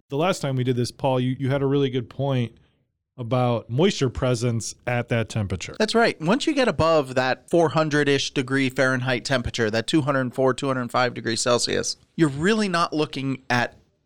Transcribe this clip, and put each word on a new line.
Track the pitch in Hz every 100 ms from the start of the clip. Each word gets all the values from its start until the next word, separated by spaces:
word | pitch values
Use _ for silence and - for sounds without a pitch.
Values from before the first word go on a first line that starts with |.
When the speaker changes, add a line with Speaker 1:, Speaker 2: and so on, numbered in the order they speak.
| _
Speaker 1:
the | 139
last | 180 -
time | 143
we | 131
did | 123 123
this, | 120
Paul, | - 139 131
you, | 127 131
you | 135
had | 139
a | 135
really | 143 135
good | 127 110
point | - 139 131 117 - _ _ _ _ _ -
about | 117 127 123 117 -
moisture | 120 196 - 131
presence | - 127 117 123 117 - - -
at | 123 120
that | 117 110
temperature. | 117 98 95 - -
Speaker 2:
That's | 214 226
right. | 220 -
Once | 160 254 -
you |
get | 277 254
above | 151 160 160 131 127
that | 127 123 -
four | 170 160
hundred-ish | 156 156 147 139 139 -
degree | 147 127 135 135
Fahrenheit | 131 131 127 127 123
temperature, | - 135 120 - 110
that | 113 -
two | 165
hundred | 139 135 127 -
four, | 131
two | 123 139
hundred | 131 120
five | 127 123
degrees | 117 117 113
Celsius, | 127 120 - 98 - - _
you're | - 156
really | 135 175 220 202
not | 175 170
looking | 151 151 143 135 127 _
at | 120 117 - _ _